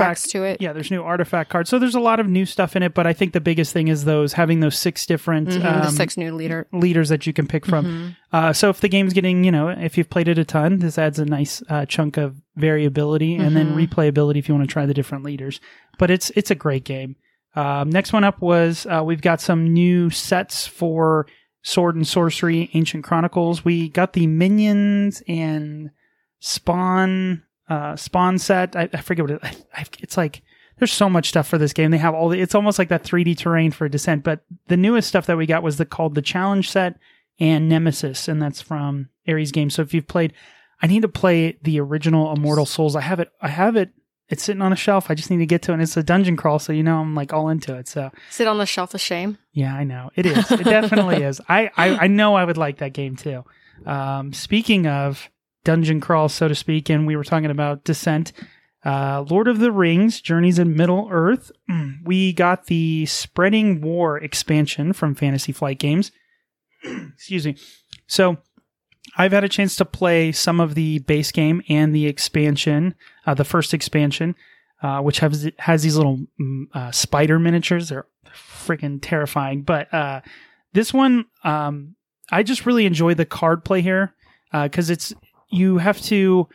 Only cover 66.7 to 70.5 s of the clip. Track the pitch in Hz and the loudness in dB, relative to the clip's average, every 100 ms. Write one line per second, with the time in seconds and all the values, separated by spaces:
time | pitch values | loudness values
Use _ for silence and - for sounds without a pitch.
66.7 | _ - 254 143 - - 185 147 143 - | _ -14 -14 -14 -18 -6 -4 -4 -6 -12
67.7 | - _ - - - 185 160 _ _ _ | -20 _ -20 -4 2 2 0 _ _ _
68.7 | _ _ _ - - 190 202 202 - 196 | _ _ _ -10 -2 2 2 0 0 0
69.7 | - 185 - 180 170 165 147 - | 0 -2 0 2 2 2 0 0